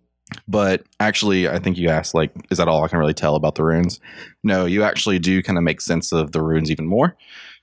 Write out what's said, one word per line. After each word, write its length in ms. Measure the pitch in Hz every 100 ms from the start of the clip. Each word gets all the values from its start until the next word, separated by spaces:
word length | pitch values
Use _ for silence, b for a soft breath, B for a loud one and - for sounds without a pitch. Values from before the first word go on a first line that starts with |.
| _ _ - - -
But 360 | 104 98 92 - -
actually, 480 | 107 104 104 95 85
I 80 | 82
think 200 | 92 87
you 120 | 85
asked, 240 | 78 78
like, 180 | 82 78 - -
is 80 | 87
that 80 | 82
all 160 | 78
I 60 | 80
can 100 | 85
really 140 | 76 78
tell 200 | 78 76
about 200 | 76 -
the 80 |
runes? 360 | 80 82 87 - B B B -
No, 220 | 107 95 90
you 180 | 98
actually 340 | 104 - 107 92
do 220 | 85 95
kinda 200 | 90 90
make 200 | 85 80
sense 300 | - 85 -
of 200 | 85 78
the 100 | 80
runes 280 | 80 80 78
even 160 | 78 80
more. 300 | 104 170 - B B B B